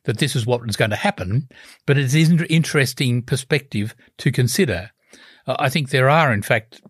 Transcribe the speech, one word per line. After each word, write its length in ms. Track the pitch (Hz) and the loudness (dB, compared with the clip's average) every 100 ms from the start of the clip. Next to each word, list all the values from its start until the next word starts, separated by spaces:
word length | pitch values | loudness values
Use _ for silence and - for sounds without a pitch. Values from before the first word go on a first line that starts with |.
that 140 | - 110 | -8 -4
this 180 | 143 131 | -2 -2
is 100 | 113 | -2
what 220 | 120 117 | -2 -2
is 80 | 101 | -2
going 140 | 110 | -2
to 80 | 104 | 0
happen, 500 | 202 - 92 120 - - - - - | -2 -4 -4 -4 -4 -14 -20 -8 0
but 120 | 139 | 0
it 160 | 131 | 2
is 160 | 151 160 | 4 4
an 140 | 165 170 | 4 2
interesting 760 | 165 - 151 131 - 131 120 | 0 2 0 -2 0 -2 0
perspective 760 | 120 131 - 147 - 107 107 - _ - | -2 -6 -2 -4 -4 -6 -6 -10 _ -4
to 140 | 143 | -2
consider. 580 | - 123 - 156 82 101 _ _ - - _ - | 0 0 0 0 -2 -8 _ _ -20 -20 _ -8
Uh, 100 | - | -4
I 100 | 143 | -2
think 200 | 165 131 | -2 -2
there 200 | 135 131 | 2 4
are, 240 | 156 147 | 4 2
in 80 | 107 | 0
fact, 400 | - 117 - - | 0 -2 -2 -16